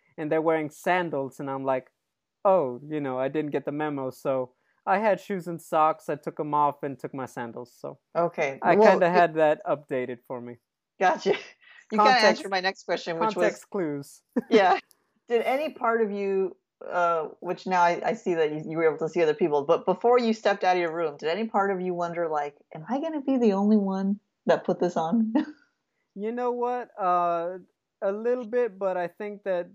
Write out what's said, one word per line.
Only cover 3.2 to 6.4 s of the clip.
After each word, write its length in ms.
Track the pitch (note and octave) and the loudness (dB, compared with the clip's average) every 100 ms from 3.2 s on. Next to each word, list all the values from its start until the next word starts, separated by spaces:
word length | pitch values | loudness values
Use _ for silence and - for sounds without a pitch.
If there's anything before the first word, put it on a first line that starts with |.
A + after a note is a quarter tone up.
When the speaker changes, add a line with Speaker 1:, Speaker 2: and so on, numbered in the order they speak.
Speaker 1:
I 80 | C3+ | -2
didn't 240 | D3+ D3+ | -2 -2
get 120 | C#3+ C3+ | -4 -4
the 60 | |
memo." 380 | D3 D3+ C#3+ C3 | -4 -4 -4 -6
So 440 | - D3 C3 B2+ _ _ _ | -6 -4 -2 -4 _ _ _
I 140 | - G3 | -2 0
had 220 | A3 F#3 | 2 0
shoes 260 | - G3 E3+ | -2 -8 -6
and 160 | E3+ | -12
socks. 460 | - E3 D#3 D#3 - | -4 2 2 2 -6
I 80 | D3 | -8
took 240 | - D#3 | -8 -8